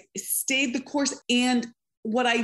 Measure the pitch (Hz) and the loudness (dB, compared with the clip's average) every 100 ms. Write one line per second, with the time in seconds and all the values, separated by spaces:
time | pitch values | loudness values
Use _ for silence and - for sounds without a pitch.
0 | - - - - - 269 277 262 - 294 | -8 -12 -6 -4 0 0 0 -2 -4 -2
1 | 277 - - 240 254 247 233 - _ _ | -2 -2 0 2 4 2 -2 -10 _ _
2 | 220 233 240 240 | -4 0 2 2